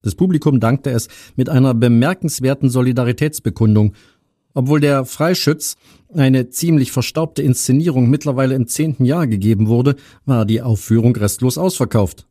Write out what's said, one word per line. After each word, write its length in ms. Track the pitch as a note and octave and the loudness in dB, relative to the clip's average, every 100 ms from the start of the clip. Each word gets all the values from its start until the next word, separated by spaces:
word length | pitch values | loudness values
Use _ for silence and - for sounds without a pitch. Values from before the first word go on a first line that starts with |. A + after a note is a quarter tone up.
Das 120 | G#2+ | -6
Publikum 460 | - F#3+ D#3+ D3+ C3 | -2 0 2 0 0
dankte 300 | A2+ C3+ C#3+ | 0 -2 -2
es 180 | A#2 - - - - | -6 -6 -18 -12 -6
mit 120 | B2 | 0
einer 240 | C3+ C3+ | 2 2
bemerkenswerten 960 | A#2 A#2+ A#2 C#3 F#3 D#3+ - C3 C#3 C3+ | 2 4 4 2 -2 -6 -4 -4 0 0
Solidaritätsbekundung. 1300 | B2+ B2+ B2 B2 A#2+ D3+ - A2+ - A2 G#2+ G#2+ - _ _ _ _ _ | 0 0 0 -2 -2 -4 -4 -8 0 2 4 2 -2 _ _ _ _ _
Obwohl 260 | - C3 D3+ | -6 0 2
der 240 | C#3+ C#3 B2+ | 2 0 -4
Freischütz 720 | - D#3+ F3+ - D3+ - - _ _ _ | -4 -2 0 -2 -2 -6 -12 _ _ _
eine 360 | E3+ C3 C3 B2 | 0 2 2 0
ziemlich 420 | - E3+ D#3 B2+ | -4 0 0 0
verstaubte 500 | - A#2 D#3 D#3+ - | -2 -4 -4 -6 -2
Inszenierung 680 | C#3 B2 - C3 E3 C3 A#2+ | -2 0 0 0 2 0 2
mittlerweile 440 | D3 D3 C3 C3 | 0 -2 -2 -2
im 120 | C3 A#2 | -2 -4
zehnten 380 | - D#3+ C3 | -2 -4 0
Jahr 220 | B2+ E3 C#3+ | 0 0 -2
gegeben 420 | G#2 G#2 G#2+ G#2+ | 0 0 2 2
wurde, 280 | A#2 C3+ C3+ - _ - | 2 2 -2 -8 _ -2
war 180 | B2 | -2
die 180 | G#2 A2 | 0 -2
Aufführung 540 | B2+ G#2+ - A2+ A#2 G#2 | -2 -4 0 2 2 2
restlos 420 | G#2 - B2+ C#3+ | -2 -2 -4 -2
ausverkauft. 680 | F#3 F3+ B2+ A2+ F#2+ - _ | -4 -2 -2 0 -2 -6 _